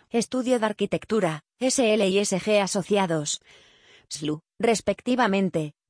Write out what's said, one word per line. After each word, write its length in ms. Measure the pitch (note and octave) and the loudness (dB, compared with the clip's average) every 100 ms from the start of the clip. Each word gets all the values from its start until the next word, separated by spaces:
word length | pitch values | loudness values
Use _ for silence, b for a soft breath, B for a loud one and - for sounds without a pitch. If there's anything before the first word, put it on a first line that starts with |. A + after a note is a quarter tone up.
| B | B
Estudio 500 | A#3 G3+ B3+ A#3+ B3 | -4 -2 -2 0 0
de 60 | |
Arquitectura, 800 | A3 - G3+ D#3+ - A3 F3 D#3 - _ | 0 -2 -2 -4 -2 0 0 -2 -10 _
S 340 | B3+ - A3+ | -2 2 2
L 160 | A3 F#3+ | 4 2
y 100 | G3 | 2
S 220 | G#3 F#3 | 0 -2
G 220 | G#3+ G#3 | 2 2
Asociados, 800 | F#3+ G3+ - G3+ F#3 D#3+ D3 - b b b b b b - | 2 -2 0 0 2 0 -2 -8 b b b b b b -16
slu, 320 | - D3+ D#3 - - | -8 -4 -6 -8 -2
respectivamente, 1160 | A3+ G#3+ - G3 - B3+ A3 G3 F#3+ E3 D3+ - _ | 0 0 -2 -4 -2 0 2 2 0 -2 -6 -10 _